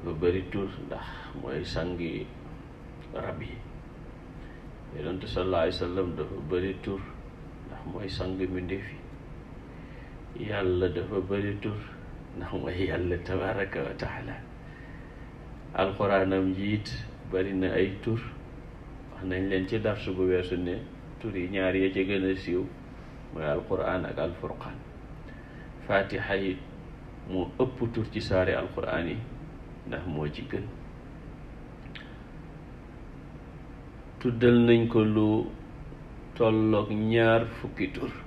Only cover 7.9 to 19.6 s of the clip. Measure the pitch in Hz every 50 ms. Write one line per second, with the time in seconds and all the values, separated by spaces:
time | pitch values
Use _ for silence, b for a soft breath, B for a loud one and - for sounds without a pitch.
7.9 | - 104 101 92 - - 95 92 92 95 95 90 92 90 90 87 95 98 101 -
8.9 | - - - - - - - - - - - - - - - B B B B B
9.9 | B B B B B B B - - - - 104 101 101 95 92 90 90 92 90
10.9 | - 90 85 - 104 98 90 92 98 101 101 101 101 104 - 107 104 104 - -
11.9 | - - - - - - - - - - 85 - - 87 82 - 90 92 98 80
12.9 | 82 85 90 87 87 82 - - 92 95 - 98 - 98 98 - - - - -
13.9 | - - - 113 - - - - - - - - - - B B B B B B
14.9 | B B B B B B B B B - - - - - - - - 92 95 98
15.9 | 98 - 104 98 98 98 95 95 95 95 95 95 92 98 98 101 104 104 101 -
16.9 | - - - - - - - - 92 92 95 98 95 92 92 92 95 92 95 101
17.9 | - - - 117 110 113 - - - - - - - - - - - - - -
18.9 | - - - - - - 92 92 92 92 95 98 95 92